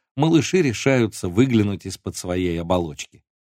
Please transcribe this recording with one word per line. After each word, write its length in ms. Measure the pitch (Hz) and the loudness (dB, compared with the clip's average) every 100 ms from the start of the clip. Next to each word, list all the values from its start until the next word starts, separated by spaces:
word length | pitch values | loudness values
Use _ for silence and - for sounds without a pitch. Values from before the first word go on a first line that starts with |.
| _ - | _ -2
малыши 460 | 160 165 - 185 | 2 2 2 2
решаются 640 | 147 107 135 131 113 - 95 | 2 0 2 2 2 -2 -2
выглянуть 580 | 87 135 117 104 95 95 | 2 4 4 2 -2 -10
из-под 300 | - 95 - | -12 -12 -10
своей 440 | 90 90 90 85 | -6 -2 -2 -2
оболочки. 640 | 85 90 82 71 - _ _ _ | 0 -2 -2 -8 -16 _ _ _